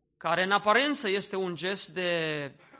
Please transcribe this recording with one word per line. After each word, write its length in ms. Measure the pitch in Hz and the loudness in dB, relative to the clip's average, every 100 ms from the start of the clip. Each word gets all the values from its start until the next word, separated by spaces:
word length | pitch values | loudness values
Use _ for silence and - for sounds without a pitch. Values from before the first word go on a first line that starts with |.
| _ - | _ -8
care 260 | 165 170 | -2 0
în 80 | 185 | 2
aparență 580 | 202 208 220 294 285 208 | 2 4 4 2 0 0
este 260 | 196 - 190 | 0 -2 -2
un 200 | 185 165 | -4 -4
gest 340 | 180 196 - | -2 0 -2
de 680 | 160 180 170 160 151 139 - - | -2 -2 0 -2 -4 -8 -12 -20